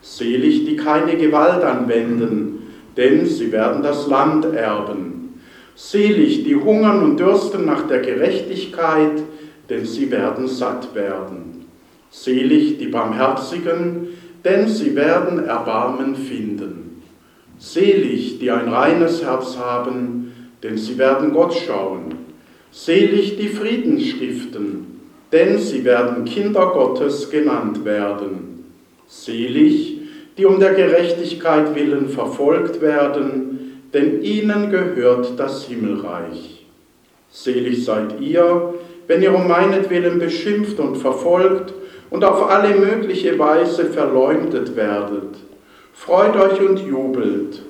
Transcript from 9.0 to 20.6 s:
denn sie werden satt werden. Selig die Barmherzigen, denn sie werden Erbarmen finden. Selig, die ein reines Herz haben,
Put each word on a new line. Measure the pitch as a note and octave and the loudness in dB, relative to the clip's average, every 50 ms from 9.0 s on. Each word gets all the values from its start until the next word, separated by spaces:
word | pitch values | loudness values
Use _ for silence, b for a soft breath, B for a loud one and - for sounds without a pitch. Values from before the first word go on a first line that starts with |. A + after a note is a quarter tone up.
| D3+ D3+ D3+ D3+ D3+ B B B B B B B B - | 2 2 0 -2 -6 B B B B B B B B -8
denn | B2 - - | -6 -6 -6
sie | - - - C#3 B2+ | -6 -4 -4 -2 -2
werden | B2 G#2+ B2 - - B2 B2+ | -2 -2 -2 -2 -4 -4 -6
satt | C3 B2+ A#2+ B2 A#2+ - - - - - | -6 -4 -4 -4 -4 -6 -6 -10 -10 -8
werden. | A2 G2+ G2 G2 F#2 F#2+ F#2+ F#2+ F2 E2 E2 - - - - - b b b b b b b | -6 -6 -6 -6 -8 -10 -10 -12 -14 -14 -16 -18 -18 -20 -20 -20 b b b b b b b
Selig | _ - - C3 B2+ C3 - - D3+ D3+ D3+ D3 - - | _ -12 -4 -2 0 0 2 4 4 4 4 2 0 -2
die | - | -4
Barmherzigen, | - - A2+ A2+ A2 A2 C3 C3 C3+ C3+ C3+ - - F3 E3+ E3+ E3+ E3+ F3 F3 F3 F3 E3+ B B B B B B B B _ | -4 -4 -4 -2 -2 -2 0 0 0 0 -2 -6 -8 -8 -6 -4 -2 -2 -2 -2 -4 -4 -6 B B B B B B B B _
denn | F3+ F#3+ G#3 G#3+ A3 | 2 2 2 2 0
sie | G#3+ - - - - | 0 0 -2 -2 0
werden | C3+ D3 E3 E3+ F3+ - F3+ F3 D#3+ - | 2 2 2 2 2 0 0 -2 -2 -2
Erbarmen | - A#2 A2+ - A#2+ A2 A2 - - C3+ B2+ C3+ C3+ C3+ | -2 -4 -4 -4 -2 -2 -2 -2 -2 -4 -4 -4 -4 -4
finden. | C3 C3 - B2 A2 G#2+ G#2+ G2+ G2 G2 F#2+ F2+ E2+ D#2+ E2+ - B B B B B B B B B B B B - | -6 -8 -10 -8 -8 -6 -6 -6 -8 -8 -10 -12 -14 -16 -18 -18 B B B B B B B B B B B B -20
Selig, | - - - D#3+ G3 G#3 G3 - - - - - - - - - | -20 -8 0 2 4 4 4 4 2 0 0 -2 -4 -4 -6 -4
die | C3 A#2+ | -2 -2
ein | A#2 - A#2 A2+ | 0 0 0 0
reines | A2 B2 C#3 D#3 E3 E3+ E3+ D#3+ - - D3 | 0 2 2 2 4 4 2 2 2 -2 -2
Herz | C3+ B2+ C3 B2+ B2+ B2+ B2 | -2 -2 -2 -4 -6 -8 -8
haben, | B2 B2 B2 A#2+ B2 B2+ B2 B2+ B2 A#2+ A#2+ A#2+ A#2+ A#2+ B B B B B B | -6 -4 -4 -4 -4 -4 -4 -4 -6 -6 -6 -8 -8 -10 B B B B B B